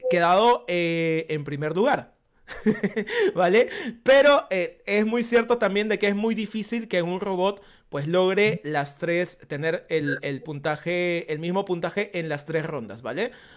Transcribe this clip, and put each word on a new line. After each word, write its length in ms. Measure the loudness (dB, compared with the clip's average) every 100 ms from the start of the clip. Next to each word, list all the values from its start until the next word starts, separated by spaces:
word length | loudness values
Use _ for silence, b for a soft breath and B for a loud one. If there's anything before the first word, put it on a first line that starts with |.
| 0
quedado, 540 | 2 4 6 6 4 0
eh, 580 | -2 0 0 0 -2 -2
en 140 | -6
primer 300 | -6 -6 -4
lugar. 400 | 0 2 0 -4 _ _ _ -18
<laughs> 880 | -4 -2 0 -2 -4 -4 0 0
¿Vale? 340 | 2 4 4 2 -2 -10 -2
Pero, 440 | 6 6 8 4 2
eh, 320 | -2 -4 -8 -2
es 200 | 0 2
muy 180 | 0
cierto 340 | 2 2 2 2
también 300 | 2 0 0
de 100 | 0
que 100 | 0
es 60 |
muy 200 | 0 0
difícil 540 | -2 -4 -6 -6 -6 -2
que 140 | -2
un 180 | -2 -4
robot, 420 | -4 0 0 -2 b b _
pues, 180 | -8 0
logre 540 | 2 4 4 2 0
las 340 | -4 -4 -4 -6
tres, 400 | -2 0 -2 -8 -10
tener 400 | -4 -2 -4 -2
el, 300 | -2 0 -2
el 200 | -4 -6
puntaje, 880 | -8 -6 -4 -4 -2 -2 0 -2 -4
el 60 | -6
mismo 260 | -4 -4
puntaje 540 | -2 -4 -4 -4 -4 -6
en 100 | -6
las 160 | -6
tres 220 | -4 -4 -4
rondas, 360 | -6 -8 -8
¿vale? 300 | -8 -6 -6 B B